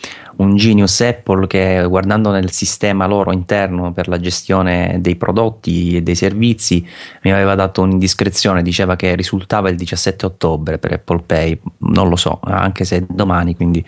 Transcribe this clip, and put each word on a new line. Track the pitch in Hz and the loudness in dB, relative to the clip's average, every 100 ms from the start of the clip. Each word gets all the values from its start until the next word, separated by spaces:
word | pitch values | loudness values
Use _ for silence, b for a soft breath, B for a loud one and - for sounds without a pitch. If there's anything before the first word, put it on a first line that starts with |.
| B B B - | B B B 0
un | 98 101 | 2 4
genius | 107 104 98 - | 6 4 4 2
Apple | 120 120 - 95 95 | 0 0 0 0 2
che, | 98 95 92 90 | 2 2 2 2
guardando | 92 95 107 107 | 2 2 2 2
nel | 98 92 | 2 0
sistema | - - - 104 98 95 | -2 -6 -2 -2 0 0
loro | 101 95 | 0 0
interno | 95 90 104 98 90 87 | -2 0 0 0 -2 -4
per | 87 90 | -4 -4
la | 90 | -4
gestione | 87 87 - 95 92 87 90 90 | -4 -4 -2 0 2 0 0 0
dei | 90 | 0
prodotti | 90 - 101 113 110 - 87 87 87 | -2 -2 0 0 -2 -4 -2 0 0
e | |
dei | 85 87 | 0 0
servizi, | 95 101 117 113 - 87 85 B B B | 0 2 0 0 0 0 -2 B B B
mi | 95 | 0
aveva | 98 98 | 2 2
dato | 98 95 95 | 2 0 2
un'indiscrezione, | 92 95 92 - 101 - 104 92 | 2 2 2 0 -2 0 2 2
diceva | 87 87 92 92 | 0 0 0 0
che | 92 | 0
risultava | 90 90 98 92 107 98 | 0 -2 -4 -2 0 0
il | 87 | -2
diciassette | 87 - - 92 98 | -4 -4 -4 -2 -4
ottobre | 90 85 78 78 78 | -2 -2 -2 -2 -4
per | 87 | -4
Apple | 85 - 85 | -4 -2 -4
Pay. | - 82 80 82 - - | 0 0 0 -2 -8 -6
Non | - 87 92 | 0 2 2
lo | 85 | 2
so, | - 85 | 0 -4
anche | - 95 92 92 | -2 -2 0 -2
se | 92 90 | -2 -2
è | 92 | -2
domani, | 92 98 87 85 | -2 0 0 0
quindi | 85 87 85 | 0 0 0